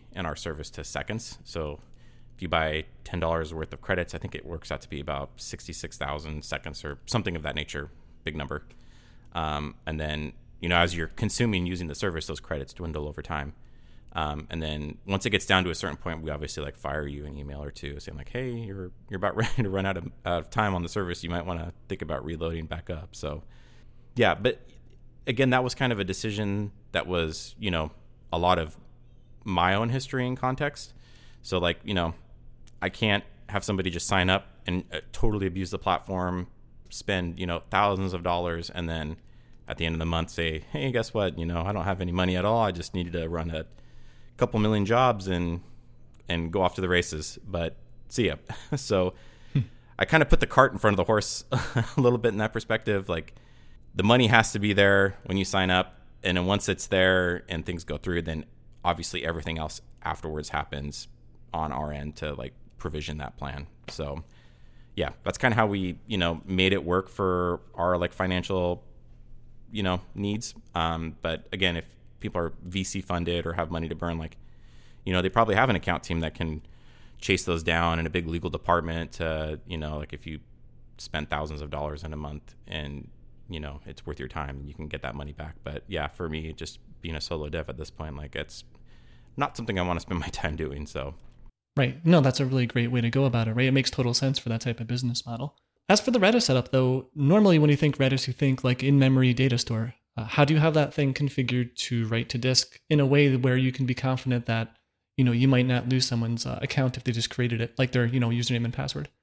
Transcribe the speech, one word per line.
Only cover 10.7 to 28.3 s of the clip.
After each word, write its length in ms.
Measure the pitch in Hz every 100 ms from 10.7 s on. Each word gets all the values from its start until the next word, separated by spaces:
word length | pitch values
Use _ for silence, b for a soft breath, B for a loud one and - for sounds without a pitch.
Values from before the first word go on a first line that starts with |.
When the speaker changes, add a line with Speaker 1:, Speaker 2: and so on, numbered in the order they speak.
| 87
Speaker 1:
as 180 | 85
you're 140 | 82 80
consuming, 580 | - 107 - 120 95 87
using 220 | 90 82
the 60 |
service, 320 | 73 101 80 -
those 140 | 76
credits 320 | - 76 67
dwindle 360 | - 82 76 73
over 140 | 76
time. 320 | - 76 71 - b b b b b -
Um, 300 | 76 76 76
and 140 | 82
then 360 | 78 76 73 - -
once 200 | 95 -
it 40 |
gets 140 | 101
down 200 | - 95
to 60 | 90
a 40 |
certain 220 | 80 90 71
point, 260 | 85 80
we 80 | 78
obviously, 320 | 73 76 -
like, 140 | 71 -
fire 280 | 67 76
you 220 | 73 71 73
an 100 | 71
email 240 | 71 71
or 120 | 73
two 260 | - 71 71
saying, 180 | 80 71
like, 120 | -
"Hey, 240 | 120 127
you're, 400 | 117 107 98 90 - -
you're 60 | 98
about 180 | 98 -
<laughs> 0 |
ready 280 | 110 -
to 40 | 104
run 180 | 95 95
out 100 | 92
of, 80 | 87 -
out 140 | 87 85
of 120 | 78
time 260 | - 104 90
on 80 |
the 40 | 85
service. 360 | 104 87 87
You 60 | 82
might 140 | 87
wanna 280 | 87 82 82 - -
think 120 | 95
about 240 | 80 69
reloading 420 | 67 80 82 82 80
back 220 | 80 -
up." 280 | 80 - -
So, 260 | 78 73 - b b b b - -
yeah, 220 | - 104 85
but 240 | 117 - - - - - - - -
again, 240 | 120 131
that 140 | 127
was 100 | 127
kind 180 | - 127
of 60 | 107
a 60 |
decision 680 | 95 92 110 101 101 101 101 - -
that 160 | 90 80
was, 480 | 90 80 80 - -
you 140 | 101
know, 180 | 85 78 - - - -